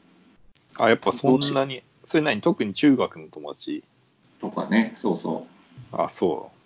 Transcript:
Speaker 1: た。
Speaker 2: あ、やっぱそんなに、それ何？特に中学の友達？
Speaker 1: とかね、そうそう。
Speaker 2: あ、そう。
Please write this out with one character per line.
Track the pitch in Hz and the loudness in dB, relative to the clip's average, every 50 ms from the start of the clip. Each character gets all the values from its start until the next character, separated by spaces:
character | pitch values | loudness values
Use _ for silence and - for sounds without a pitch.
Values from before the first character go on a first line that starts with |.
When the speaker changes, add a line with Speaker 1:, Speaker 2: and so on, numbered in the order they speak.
| _ _ _ _ _ _ _ _ _ - _ _ _ _ - | _ _ _ _ _ _ _ _ _ -20 _ _ _ _ -4
Speaker 1:
た。 | - 117 | 0 2
Speaker 2:
あ、 | 110 | 4
や | 113 | 4
っ | 110 | 4
ぱ | - 98 95 | 2 -2 -2
そ | - - 131 127 | 0 4 4 4
ん | 139 143 143 143 | 4 4 2 0
な | 135 135 | 0 -2
に、 | 139 131 120 - _ _ _ _ | -2 -4 -10 -14 _ _ _ _
そ | - - | -2 0
れ | 165 151 | 2 2
何？ | 156 117 107 | 2 0 0
特 | - 175 165 - 123 | 0 0 0 0 -2
に | 104 95 | -4 -2
中 | - - 147 135 | 2 4 6 6
学 | 117 98 85 - 82 | 4 2 -2 -4 -8
の | 78 78 | -18 -18
友 | - 78 73 71 69 | -16 -14 -14 -14 -14
達？ | - - - 73 76 - _ _ _ _ _ _ _ _ _ _ _ | -12 -10 -8 -8 -8 -10 _ _ _ _ _ _ _ _ _ _ _
Speaker 1:
と | - - | -12 -8
か | - - - | -8 -8 -4
ね、 | - 92 113 113 110 - | 0 2 2 2 0 -2
そ | - - - - | -6 -4 -4 -4
う | |
そ | - - 90 80 - - - _ _ _ _ _ - - - - | -4 -4 -6 -8 -8 -10 -14 _ _ _ _ _ -20 -18 -8 -4
う。 | |
Speaker 2:
あ、 | - 85 - | -4 -4 -4
そ | - - - 90 76 - - - - | -4 -2 -2 -2 -2 -4 -8 -14 -20
う。 | _ _ | _ _